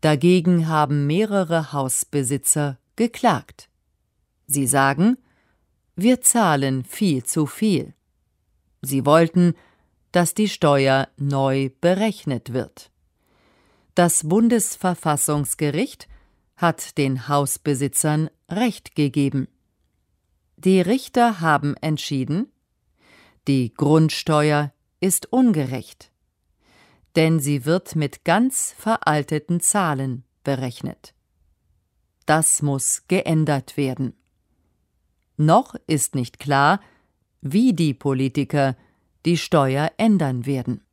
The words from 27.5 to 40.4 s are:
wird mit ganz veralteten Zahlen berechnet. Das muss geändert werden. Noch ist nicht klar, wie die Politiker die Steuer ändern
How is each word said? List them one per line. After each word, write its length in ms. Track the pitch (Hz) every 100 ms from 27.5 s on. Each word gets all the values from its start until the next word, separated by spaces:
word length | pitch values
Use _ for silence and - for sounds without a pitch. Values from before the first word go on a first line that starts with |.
| 143 131
wird 300 | 180 - 160
mit 280 | 143 -
ganz 500 | - 180 254 - - -
veralteten 840 | - 226 - 151 143 151 147 170
Zahlen 640 | - 208 175 135 135 127 - _
berechnet. 680 | - 135 127 - - - - _ _ _ _ _ _ _ _ _ _ _ -
Das 360 | 156 156 -
muss 420 | 147 135 - - _
geändert 640 | 185 - 160 151 139 - -
werden. 400 | 139 127 131 - _ _ _ _ _ _ _ _ _ _ _ -
Noch 400 | 151 190 254 - -
ist 280 | 151 - 135
nicht 240 | 120 -
klar, 400 | 143 139 143 196 - _ _ _ _ _
wie 320 | 139 175 254
die 200 | 165 160
Politiker 840 | 123 139 135 135 147 135 147 135 123 _ _ _ _ 160
die 100 | 170
Steuer 560 | - 160 135 135 156 -
ändern 480 | 226 196 143 127